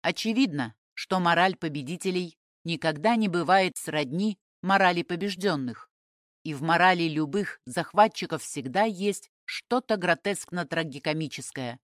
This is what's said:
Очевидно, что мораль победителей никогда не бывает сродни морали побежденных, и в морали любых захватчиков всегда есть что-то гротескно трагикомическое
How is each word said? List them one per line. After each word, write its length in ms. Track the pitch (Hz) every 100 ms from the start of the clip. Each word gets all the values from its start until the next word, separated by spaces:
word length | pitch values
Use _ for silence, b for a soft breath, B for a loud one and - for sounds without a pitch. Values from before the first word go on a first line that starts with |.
Очевидно, 720 | 170 180 220 220 262 143 117 _ _ -
что 220 | - 185
мораль 340 | 175 170 190 175
победителей 800 | 165 151 131 170 190 180 175 _ _ _ 165
никогда 500 | 165 160 151 202 233
не 140 | 208
бывает 480 | 175 156 190 185 -
сродни 600 | - 151 139 165 214 196 _ _
морали 400 | 185 196 185 175
побежденных, 880 | - 170 202 185 196 151 127 110 - _ _ _ _ _
и 100 | 160
в 80 | 143
морали 420 | 160 170 180 180
любых 580 | 165 151 151 190 190 - -
захватчиков 760 | 123 160 208 214 - 180 156
всегда 400 | - 151 131 151
есть 480 | 226 180 202 190 - _ -
что-то 500 | - _ 247 - 214
гротескно 680 | 175 165 202 196 - 180 170
трагикомическое 1120 | 165 160 139 160 156 151 - - - 123 120